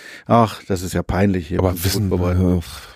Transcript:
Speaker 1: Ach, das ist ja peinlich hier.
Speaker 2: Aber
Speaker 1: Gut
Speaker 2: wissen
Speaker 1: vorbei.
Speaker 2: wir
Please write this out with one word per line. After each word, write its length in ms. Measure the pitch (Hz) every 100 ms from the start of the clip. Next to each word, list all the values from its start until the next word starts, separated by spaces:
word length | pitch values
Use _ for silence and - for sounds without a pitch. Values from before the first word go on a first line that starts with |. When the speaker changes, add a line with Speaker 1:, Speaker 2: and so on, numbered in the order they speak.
| - - -
Speaker 1:
Ach, 360 | 117 110 - -
das 140 | 95
ist 100 | 90
ja 100 | 87
peinlich 460 | 87 87 101 92 80
hier. 100 | 90
Speaker 2:
Aber 120 | 92
Speaker 1:
Gut 120 | 90
Speaker 2:
wissen 240 | 95 101 98
Speaker 1:
vorbei. 280 | 95 90 90
Speaker 2:
wir 220 | 90 90 - - -